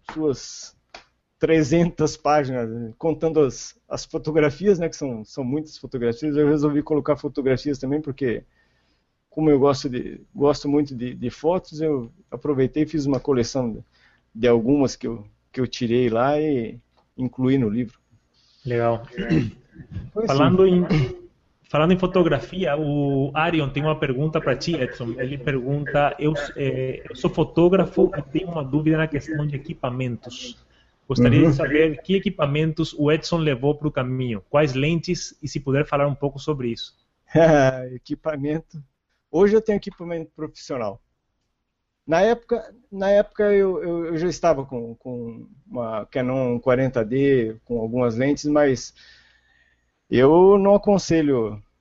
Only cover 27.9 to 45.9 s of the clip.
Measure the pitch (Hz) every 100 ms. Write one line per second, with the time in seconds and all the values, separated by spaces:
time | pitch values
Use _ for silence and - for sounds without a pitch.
27.9 | - 180 - 147 - 185 165 131 147 156
28.9 | 156 160 143 - 156 147 139 - - 131
29.9 | 123 127 113 - - - - _ _ _
30.9 | _ - 127 123 147 165 135 160 147 160
31.9 | 147 - 190 202 185 147 147 160 156 156
32.9 | - 147 151 - 170 156 127 139 147 147
33.9 | - 127 127 127 107 - 143 151 131 143
34.9 | 170 156 175 - - 143 156 139 135 147
35.9 | 143 143 135 143 135 - 151 123 113 -
36.9 | _ _ _ _ 156 165 151 131 131 127
37.9 | 127 - 147 160 151 143 156 - 156 139
38.9 | _ _ _ _ 156 202 220 220 208 202
39.9 | - 170 170 160 - 151 156 - 139 107
40.9 | 98 _ _ _ _ _ _ _ _ _
41.9 | _ - 165 208 233 - 233 - - _
42.9 | 196 196 202 208 - 208 202 196 175 175
43.9 | 170 165 165 175 156 175 143 135 123 117
44.9 | 117 131 123 117 113 113 - _ 127 117